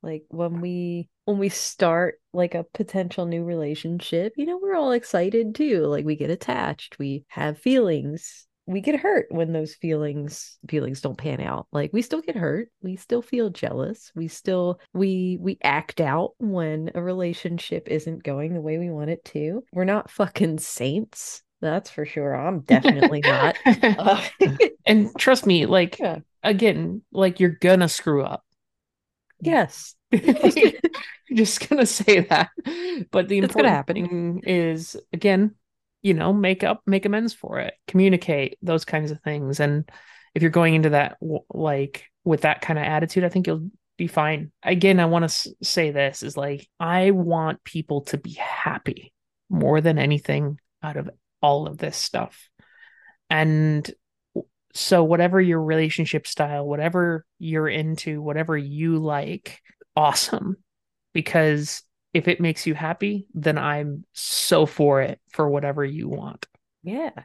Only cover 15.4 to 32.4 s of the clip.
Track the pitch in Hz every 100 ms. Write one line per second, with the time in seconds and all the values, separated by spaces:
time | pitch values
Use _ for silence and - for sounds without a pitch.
15.4 | 175 190 - 143 156 - 156 147 180 _
16.4 | 220 190 160 156 160 - 175 185 180 165
17.4 | 180 170 - - - 156 156 160 - 139
18.4 | 156 175 156 156 175 156 147 165 - 151
19.4 | 151 202 262 175 185 208 - - 196 -
20.4 | 170 160 - - 127 160 220 - - -
21.4 | _ _ 165 165 202 - 147 - 143 135
22.4 | 147 185 135 131 190 147 277 151 147 -
23.4 | 143 - - 233 240 196 196 196 - -
24.4 | 381 139 - - - 214 208 - - 254
25.4 | 208 175 131 190 175 - 233 160 - _
26.4 | 190 202 220 156 165 190 - - 190 180
27.4 | 180 160 180 185 175 - - 147 131 -
28.4 | _ _ _ _ _ _ _ _ _ _
29.4 | - 320 175 - - - _ 220 - 247
30.4 | - - 440 - 339 - - - _ 240
31.4 | 214 - - 294 240 - 208 196 175 151